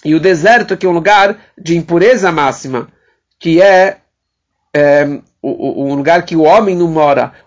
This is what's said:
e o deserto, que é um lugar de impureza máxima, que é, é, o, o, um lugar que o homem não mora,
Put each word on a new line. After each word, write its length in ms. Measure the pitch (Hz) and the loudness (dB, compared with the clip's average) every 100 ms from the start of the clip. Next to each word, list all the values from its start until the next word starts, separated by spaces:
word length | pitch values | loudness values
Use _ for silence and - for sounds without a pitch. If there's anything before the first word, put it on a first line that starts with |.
e 100 | 156 | -2
o 60 | 156 | 0
deserto, 560 | 185 165 196 233 - 180 | 2 2 2 2 0 -4
que 100 | 185 | -2
é 20 | |
um 40 | |
lugar 460 | 170 175 208 202 214 _ - | -2 2 2 2 -2 _ -12
de 180 | 160 170 | -4 -4
impureza 540 | 160 170 214 262 180 | -2 0 2 2 0
máxima, 580 | 160 135 - 135 123 - _ _ _ _ _ | -2 -2 -4 -8 -10 -10 _ _ _ _ _
que 220 | 170 165 | -2 2
é, 380 | 196 185 190 - _ _ _ _ _ _ _ | 4 4 2 -4 _ _ _ _ _ _ _
é, 320 | 147 147 147 143 143 - _ | 0 2 2 0 -6 -16 _
o, 80 | 135 | -10
o, 360 | - 135 - 139 | -8 -8 -6 -6
um 60 | |
lugar 300 | 143 143 175 | -4 0 0
que 120 | 175 160 | 0 0
o 60 | |
homem 340 | 156 214 202 180 | 4 4 2 -2
não 120 | 170 | -2
mora, 440 | 156 147 131 117 - | 0 0 0 -4 -10